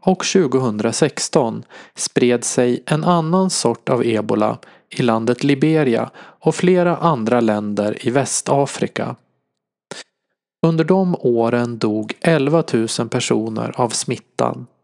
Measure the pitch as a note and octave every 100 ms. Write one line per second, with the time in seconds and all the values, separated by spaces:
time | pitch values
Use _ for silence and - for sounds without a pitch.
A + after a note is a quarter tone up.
0 | - F#3 - F#3+ D#3 C3 C3 G#2+ A2+ A#2
1 | D3+ - - - A#2+ A2 A2 - - -
2 | - - B2 A#2+ A#2 - B2 B2 - D3+
3 | D#3 F3 D#3+ F3+ F#3+ - - A2+ - B2+
4 | A#2+ A2 G#2+ G#2+ G#2+ A#2+ - - _ -
5 | B2+ A2+ A2+ B2 C#3 C#3 D3+ D#3+ C#3+ A2+
6 | A#2+ - - _ - D#3 F3+ F3+ F3 D#3+
7 | E3 C#3+ A2 A#2+ A#2 G#2+ G#2 G#2 G#2 G#2+
8 | B2 B2 B2+ - - C#3+ C#3 - A#2 -
9 | A2+ B2 _ _ _ _ _ _ _ -
10 | - _ _ _ _ _ E3 E3 D#3+ F#3
11 | F#3 E3+ C3 A#2 A2+ A#2+ A#2+ A#2 A2 G#2+
12 | G#2+ - - E3 C#3 E3 D#3 A#2+ A2+ -
13 | A#2 B2+ - A2+ A2 A2 A#2 - A#2+ A2+
14 | - B2 _ _ A#2+ - B2 _